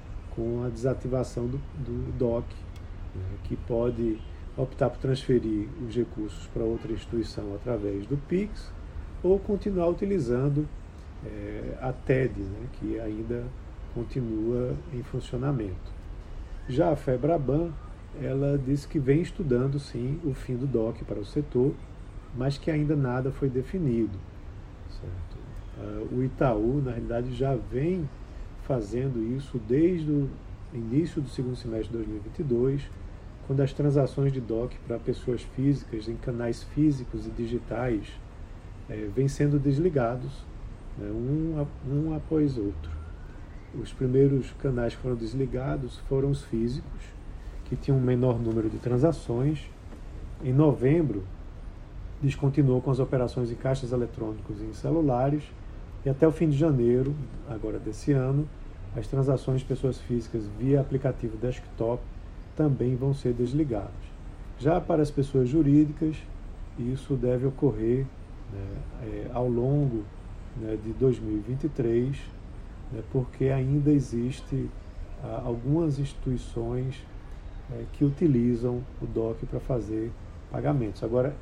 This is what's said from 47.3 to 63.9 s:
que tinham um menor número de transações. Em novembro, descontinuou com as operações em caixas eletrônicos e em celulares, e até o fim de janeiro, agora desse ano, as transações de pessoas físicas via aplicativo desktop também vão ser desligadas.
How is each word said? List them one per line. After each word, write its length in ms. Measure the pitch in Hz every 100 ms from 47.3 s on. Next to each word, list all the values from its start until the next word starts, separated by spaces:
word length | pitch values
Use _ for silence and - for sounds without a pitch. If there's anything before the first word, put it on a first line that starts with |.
| - - - -
que 100 | 131
tinham 220 | - 135
um 40 |
menor 360 | 123 123 127 117
número 320 | 117 113 110
de 80 | 110
transações. 920 | 120 123 165 156 - 120 139 151 - - - - - - - -
Em 100 | 127
novembro, 720 | 131 156 113 127 165 147 101 92 - - - - - - - - -
descontinuou 580 | 135 - 139 143 135 127
com 100 | 139
as 100 | 131
operações 500 | 127 131 117 127 117
em 40 |
caixas 380 | 117 135 135 120
eletrônicos 720 | 123 117 - 110 107 - 107
e 20 |
em 80 | 110
celulares, 720 | 110 139 160 147 123 135 147 - - - - - - 135
e 20 |
até 180 | 135 160
o 60 |
fim 160 | 151 160
de 80 | 139
janeiro, 580 | 165 135 117 127 135 151 120 - -
agora 280 | 110 107 101
desse 340 | 101 101 -
ano, 360 | 139 127 139 151 - - - - 127
as 100 | 107
transações 540 | 135 135 131 - 131
de 60 | -
pessoas 320 | 131 135 123
físicas 500 | - 120 - 113 104 104
via 220 | 131 139
aplicativo 560 | 135 135 135 - 117 110
desktop 640 | 123 123 - - 113 123 - - - - - -
também 400 | 151 123 123 127
vão 160 | 135
ser 220 | 139 127
desligadas. 560 | 117 120 143 151 107 95